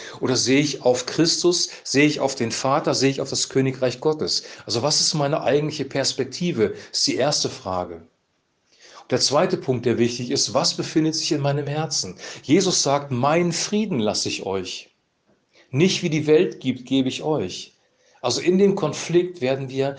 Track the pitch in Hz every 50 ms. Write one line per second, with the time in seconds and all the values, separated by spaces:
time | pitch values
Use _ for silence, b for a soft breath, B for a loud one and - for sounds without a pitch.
0 | B B B B - 123 127 113 - 131 131 139 139 147 - - - 123 123 -
1 | - - - - 160 165 - - - 175 175 - - B B B - - - 139
2 | 151 151 143 - 131 131 - - 117 113 - - - 131 139 156 160 160 131 113
3 | 131 135 135 131 131 - 127 - - - - 135 135 131 131 131 - 123 - -
4 | - 156 156 156 98 87 - - B B B B B - 104 117 117 151 165 -
5 | - - - 151 143 139 151 - - 117 135 147 147 147 147 - 135 135 - 139
6 | 131 - - - 123 123 - - 175 175 123 113 104 98 B B B B - -
7 | - - 117 110 127 147 147 - - 117 - - - 95 92 90 87 82 82 80
8 | 82 _ _ _ _ _ _ _ _ _ _ _ B B B B B B B B
9 | B - 127 117 - - 131 151 185 185 185 - - 139 127 117 - 120 113 113
10 | 120 117 - - 123 123 139 123 - - 104 139 175 - - - 143 - - 160
11 | 156 160 156 - - - 160 143 139 143 139 147 139 139 143 156 160 156 - -
12 | - 92 87 B B B B B - 117 151 196 190 185 - - - 143 139 143
13 | 143 139 127 120 135 143 160 175 180 170 160 - - - 208 214 220 190 147 120
14 | 107 107 95 - - 104 - - - 98 98 95 90 90 - - - _ _ _
15 | _ _ _ _ _ _ _ _ _ b b b b b 123 135 180 185 - -
16 | 175 165 151 151 151 151 151 165 190 - - - - 131 - - - - 135 135
17 | 127 127 123 - 156 151 156 127 95 90 - - - - b b b b b b
18 | b b b b - 123 120 139 - 170 185 190 202 196 - - 160 143 - -
19 | - - 160 175 175 180 - - 123 131 135 135 135 131 135 135 135 139 139